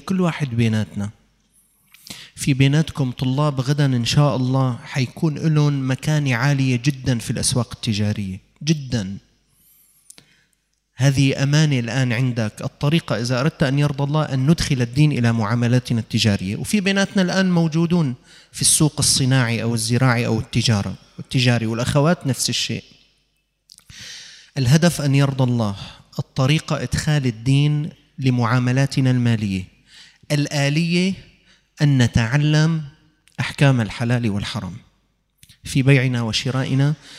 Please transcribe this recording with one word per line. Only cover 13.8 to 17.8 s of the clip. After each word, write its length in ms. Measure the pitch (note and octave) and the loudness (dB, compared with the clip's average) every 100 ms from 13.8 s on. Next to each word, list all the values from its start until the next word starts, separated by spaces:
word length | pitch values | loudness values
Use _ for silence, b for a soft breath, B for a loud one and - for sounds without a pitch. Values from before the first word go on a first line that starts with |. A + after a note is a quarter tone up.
| D3 C#3 | 0 -2
الله 200 | C#3 D#3 | -2 -2
أن 240 | D3+ C3 C3+ | -2 0 2
ندخل 340 | E3+ - C3 | 2 0 -2
الدين 300 | A#2+ C#3+ D3+ | 0 2 2
إلى 200 | C3+ A#2+ | 4 2
معاملاتنا 680 | A2+ G#2 A#2+ A#2 B2 - A#2 | 2 0 0 2 2 0 -4
التجارية. 560 | G#2 A#2 A2 G2+ F#2 A2+ | -2 0 2 0 -2 -6
وفي 260 | - G#3+ | -2 0
بيناتنا 400 | F#3+ G3 G3 G3+ | 0 0 0 0
الآن 300 | F3+ F#3+ F#3 | 0 2 2
موجودون 640 | F3 E3 D#3+ | 2 2 0